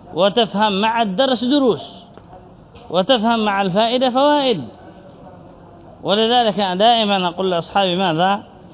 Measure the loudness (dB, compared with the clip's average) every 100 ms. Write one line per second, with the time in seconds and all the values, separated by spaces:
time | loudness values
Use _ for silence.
0 | -10 0 0 2 -2 0 0 0 -2 -2
1 | -2 0 0 0 0 2 2 0 -6 -18
2 | -20 -20 -20 -20 -20 -20 -20 -20 -6 -2
3 | 0 0 2 0 0 -2 0 0 0 0
4 | 0 2 2 2 0 -2 -6 -16 -20 -20
5 | -20 -20 -20 -20 -20 -20 -20 -20 -20 -10
6 | -2 0 2 2 2 0 -2 2 4 4
7 | 2 0 -2 -2 -2 -2 -2 0 0 2
8 | 0 2 0 0 -6 -20 -20